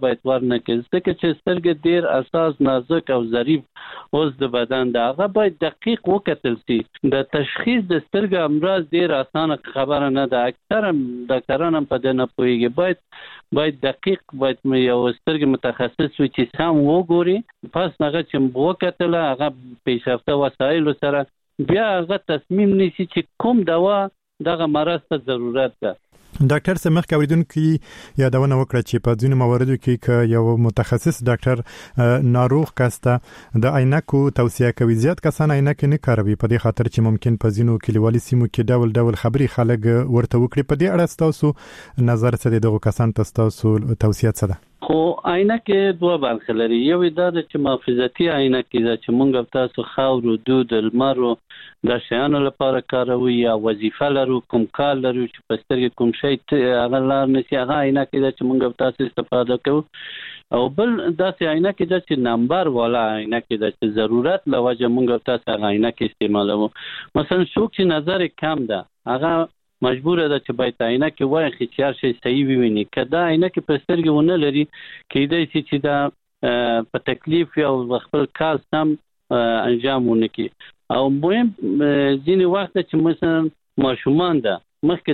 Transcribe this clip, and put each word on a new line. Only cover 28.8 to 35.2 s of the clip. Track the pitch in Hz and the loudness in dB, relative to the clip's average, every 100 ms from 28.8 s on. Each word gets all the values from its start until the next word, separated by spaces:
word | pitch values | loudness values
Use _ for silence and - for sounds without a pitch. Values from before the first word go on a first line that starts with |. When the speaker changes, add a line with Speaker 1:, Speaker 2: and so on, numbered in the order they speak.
| - | -2
Speaker 2:
چې | 117 120 | -2 0
په | 113 | 0
ځینو | 127 131 | 2 2
مواردو | 123 120 131 | 2 2 2
کې | 131 - 120 - | 0 0 -2 2
که | 120 117 | 2 2
یو | 117 113 117 | 2 2 2
متخصص | 117 110 - 120 170 - 120 | 2 0 0 0 0 -2 -2
ډاکټر، | 120 131 120 | 0 0 -2
اه، | - - - - 120 127 127 123 | -4 -16 -8 0 2 2 2 2
ناروغ | 127 143 151 - | 2 2 0 0
کس | 123 - 123 | -2 0 0
ته | 123 - - - 117 | 0 -2 -18 -6 0
د | 123 143 | 2 2
عینکو | 127 147 - 139 139 131 | 2 2 0 0 2 2
توصیه | 120 - 120 - | 0 2 0 2
کوي، | 117 113 | 2 2
زیات | 135 180 | 2 0